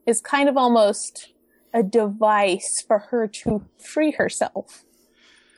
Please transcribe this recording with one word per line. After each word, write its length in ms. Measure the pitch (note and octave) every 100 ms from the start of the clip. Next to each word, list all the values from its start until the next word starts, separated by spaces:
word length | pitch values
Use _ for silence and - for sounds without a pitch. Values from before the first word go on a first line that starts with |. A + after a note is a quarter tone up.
| -
is 160 | A3+
kind 260 | - C#4 C#4+
of 80 | C4+
almost 760 | B3 A#3 G#3 G3+ - - - _ _ _ _
a 80 | A#3
device 1000 | G3 A#3 G#3 G#3 G#3+ G#3+ G3+ F3 - - -
for 120 | G#3
her 280 | - A#3+ G#3+
to 380 | - - G#3+ - _
free 320 | - - D#4
herself. 720 | - - - - - - - _ _ _ _ _ _ _